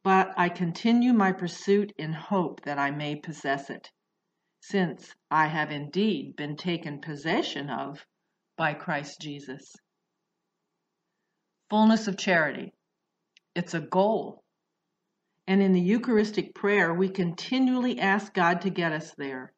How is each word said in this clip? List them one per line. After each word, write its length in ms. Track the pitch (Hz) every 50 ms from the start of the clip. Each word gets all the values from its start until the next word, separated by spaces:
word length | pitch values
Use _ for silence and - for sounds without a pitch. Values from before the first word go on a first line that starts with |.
but 320 | _ 196 190 190 185 - -
I 100 | - 175
continue 640 | 175 175 - 185 165 165 - - 226 233 240 240 254
my 220 | 247 214 196 190 185
pursuit 580 | 190 185 170 - - - - 202 202 208 208 -
in 160 | - 156 156 160
hope 480 | 156 - - 208 190 170 143 - -
that 180 | - 143 143 139
I 120 | 143 143
may 260 | 147 147 147 147 147
possess 520 | 147 - 165 151 - - 139 139 139 - -
it, 220 | - - - - _ _ _ _ _ _ _ _ _ _ _ _ _ _
since 520 | - - - 196 180 160 131 - - - - _ _ _
I 180 | 147 156 156
have 220 | 151 160 156 151 143
indeed 680 | 151 143 147 143 - 180 214 220 185 143 135 139 139
been 180 | - 147 147 147
taken 460 | 147 - 180 170 165 - 151 143 139
possession 680 | - 165 151 139 - 165 180 247 - - - 147 143 147
of 380 | 123 143 139 139 156 - - _ _ _ _ _ _ _ _ _ _
by 180 | - 165 156 147
Christ 460 | 151 - 180 156 143 147 143 - -
Jesus." 560 | 151 151 143 143 143 131 131 156 - - - - _ _ _ _ _ _ _ _ _ _ _ _ _ _ _ _ _ _ _ _ _ _ _ _ _ _ _ _ _ _ _ _ _ _ _ _ _ _
Fullness 380 | 208 214 220 220 226 220 220
of 100 | 202 185
charity. 560 | - - 208 180 165 156 143 135 - - 190 _ _ _ _ _ _ _ _ _ _ _ _ _ _ _ _ _
It's 180 | 175 175 - -
a 80 | 165
goal. 600 | 151 - - 185 196 214 226 170 139 - - - _ _ _ _ _ _ _ _ _ _ _ _ _ _ _ _ _ _ _ _ _
And 160 | - 190 196
in 120 | 196 190 185
the 80 | 180
Eucharistic 760 | 175 180 220 240 240 254 233 214 208 208 - 190 - - -
prayer, 380 | - - 202 208 202 175 165 165
we 160 | 175 190 190
continually 920 | 190 - 175 170 165 - - - 254 262 262 254 254 247 240 254 220 -
ask 340 | 180 196 196 214 214 - _
God 280 | 190 175 170 180 180
to 80 | - 190
get 240 | 160 180 175 165 156
us 200 | 156 156 - -
there. 360 | - 143 139 135 127 127 - _